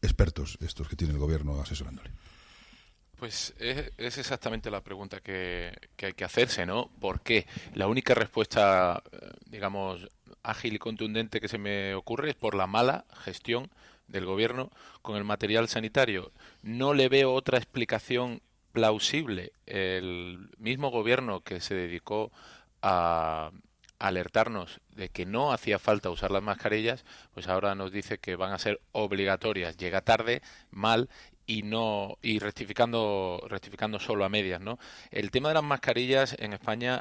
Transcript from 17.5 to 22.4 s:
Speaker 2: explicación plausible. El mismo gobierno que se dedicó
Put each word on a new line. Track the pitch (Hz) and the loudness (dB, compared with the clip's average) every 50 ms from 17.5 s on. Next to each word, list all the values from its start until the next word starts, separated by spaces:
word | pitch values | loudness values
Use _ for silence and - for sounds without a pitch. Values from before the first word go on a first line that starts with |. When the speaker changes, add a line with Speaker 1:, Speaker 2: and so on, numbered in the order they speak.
| 127 127 | 2 2
Speaker 2:
explicación | - - - 135 113 - 113 110 - - 123 123 123 123 117 - - _ _ _ _ _ | 2 -2 -4 -4 0 0 0 -2 0 0 0 0 0 -2 -6 -10 -14 _ _ _ _ _
plausible. | - 120 110 110 110 104 - - - 151 156 120 101 90 90 - - _ _ | 2 4 4 4 4 4 0 0 0 0 -2 -2 -4 -6 -6 -10 -16 _ _
El | - 104 98 95 92 92 92 92 92 90 87 87 87 90 87 98 - - - | -6 -2 -2 0 0 0 -2 -2 -4 -6 -6 -8 -8 -10 -14 -16 -20 -18 -8
mismo | 110 113 127 131 147 135 | -4 -4 -2 -2 -2 0
gobierno | 120 113 107 117 123 127 131 117 98 90 | 0 0 4 4 4 4 2 -2 -4 -6
que | - - 92 87 | -6 -8 -8 -8
se | - - 98 | -4 -4 -2
dedicó | 92 90 85 87 85 - - 104 107 107 - - - | -2 -2 -4 -6 -8 -6 -4 -2 -2 -2 -4 -8 -16